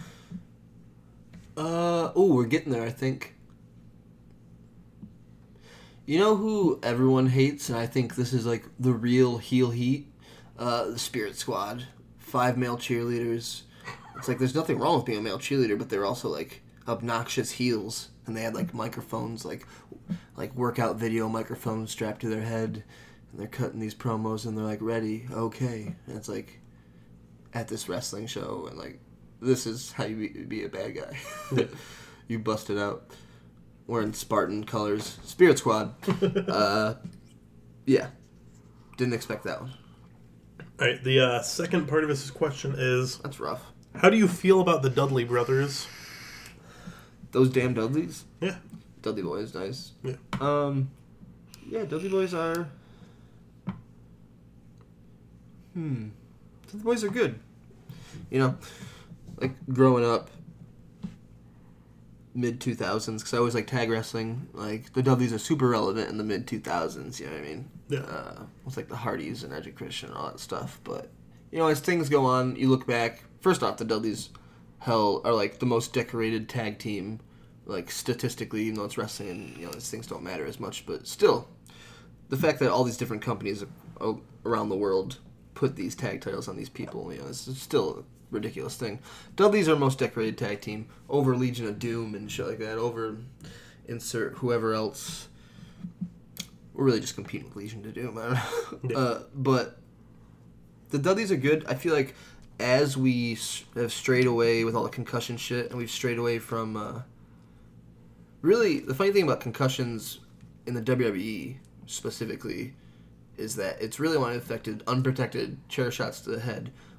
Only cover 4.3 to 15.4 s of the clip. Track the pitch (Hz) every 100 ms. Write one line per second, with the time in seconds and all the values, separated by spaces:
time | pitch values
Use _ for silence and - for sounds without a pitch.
4.3 | - - - - - - - - - -
5.3 | - - - - - - - - 160 208
6.3 | 208 220 214 170 - 117 120 131 131 131
7.3 | 135 139 143 - 117 117 135 117 - 120
8.3 | 127 113 113 - - 127 113 120 123 127
9.3 | 117 - 127 123 117 123 143 - - -
10.3 | - - - 120 120 110 113 - 123 104
11.3 | - - 98 101 120 127 - - - -
12.3 | 127 123 123 123 120 - 120 120 120 117
13.3 | 120 117 - - - - - - - -
14.3 | 123 131 151 160 123 143 160 127 107 110
15.3 | 98